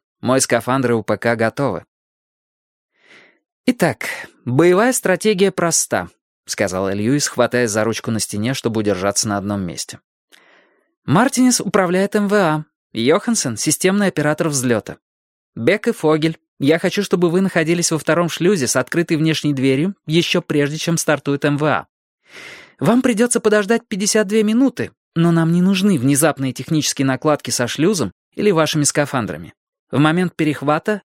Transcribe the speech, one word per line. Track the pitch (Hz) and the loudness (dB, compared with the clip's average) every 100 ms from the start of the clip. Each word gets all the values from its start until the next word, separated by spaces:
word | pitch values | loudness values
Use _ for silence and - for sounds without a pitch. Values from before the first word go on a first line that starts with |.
| _ _ | _ _
Мой | 117 131 | 0 0
скафандр | - 120 123 135 123 | 2 0 0 0 0
и | |
У | 113 | -2
П | 104 107 | -2 -2
К | 117 117 | 0 0
готовы». | 113 - 135 85 - _ _ _ _ _ _ _ _ _ _ _ _ - _ _ _ _ - | -2 -2 -4 -4 -12 _ _ _ _ _ _ _ _ _ _ _ _ -20 _ _ _ _ -2
«Итак, | 240 165 - - - - _ | 2 0 0 -8 -12 -16 _
боевая | - 127 175 180 240 | -2 4 4 4 2
стратегия | 247 190 180 220 190 196 | 0 0 0 0 2 2
проста», — | 185 175 - - 104 90 _ _ _ - | 2 0 0 -2 -4 -4 _ _ _ -12
сказала | - 101 92 98 | -4 -2 -2 -2
Льюис, | 101 107 143 - | -2 0 0 -2
хватаясь | - 117 123 120 | 0 0 2 0
за | 107 | 0
ручку | 110 107 - | -2 -2 -4
на | 110 | -4
стене, | - 104 113 | -4 -4 -4
чтобы | 135 120 110 | -4 -2 -2
удержаться | 104 92 98 - 110 | -2 0 -2 -2 -2
на | 101 | -4
одном | 98 101 | -2 -4
месте. | 90 - - - _ _ _ _ _ _ _ _ _ _ | -6 -8 -12 -16 _ _ _ _ _ _ _ _ _ _
«Мартинес | - 156 247 240 254 240 | 0 2 2 2 2 2
управляет | 196 196 180 185 196 214 | 0 -2 0 0 0 -2
М | 202 | 0
В | |
А, | 208 165 156 - _ _ | 2 2 0 -6 _ _
Йоханссон — | - 120 180 - 120 131 107 | -2 2 2 0 -2 -4 -4
системный | 156 - 185 202 196 | -4 0 0 2 0
оператор | - 147 151 170 | 0 -2 0 -2
взлета. | 139 123 110 - - _ _ _ _ _ | -2 0 -2 -4 -16 _ _ _ _ _
Бек | - 123 208 240 | -2 0 0 -2
и | |
Фогель, | - 156 156 160 160 _ _ | 0 0 2 0 -4 _ _
я | 135 165 | 0 2
хочу, | 185 - | 0 -2
чтобы | 196 190 175 | -2 0 2
вы | 175 | 2
находились | 196 175 160 175 165 | 0 0 0 0 0
во | 160 | -2
втором | - 160 170 | 0 0 0
шлюзе | - 170 196 123 | 0 0 2 0
с | 131 | 0
открытой | - 170 165 156 | 0 -2 0 0
внешней | 160 151 151 | 0 0 -2
дверью | 139 135 135 185 - - | 0 2 2 -2 -6 -2
еще | 165 160 180 | 0 2 -2
прежде, | - 151 143 156 | 0 -2 -2 -2
чем | - 165 | -2 -2
стартует | - 143 143 143 147 | 0 -2 -2 -2 -2
М | 143 | 0
В | |
А. | 151 107 - _ _ _ _ - - - - _ | 0 -2 -4 _ _ _ _ -20 -20 -20 -20 _
Вам | 147 240 | 2 4
придется | 254 208 240 233 | 2 0 0 2
подождать | - 208 196 233 - | 2 2 2 -2 -2
пятьдесят | 190 202 220 202 | -4 0 0 2
две | 220 | 2
минуты, | 214 233 269 - 104 - _ | 2 2 2 0 -8 -10 _
но | 170 170 | 0 4
нам | 165 165 | 4 2
не | 175 | 4
нужны | 185 190 202 156 | 2 4 2 2
внезапные | 131 143 160 135 135 | 2 2 2 0 -4
технические | 123 - 160 - - 135 | -6 -2 -2 0 -2 -2
накладки | 127 156 147 - | 0 0 -2 -2
со | - 120 | -4 -4
шлюзом | - 170 190 104 - _ | 0 0 0 -4 -8 _
или | - 208 | -2 2
вашими | 160 156 160 | 2 0 0
скафандрами. | 147 156 143 131 98 78 87 _ _ _ _ | 0 0 -2 -2 -4 -8 -14 _ _ _ _
В | 127 | 0
момент | 156 170 180 - | 2 2 -2 -2
перехвата | 151 139 139 156 - 208 | -4 -2 -2 -2 -2 -6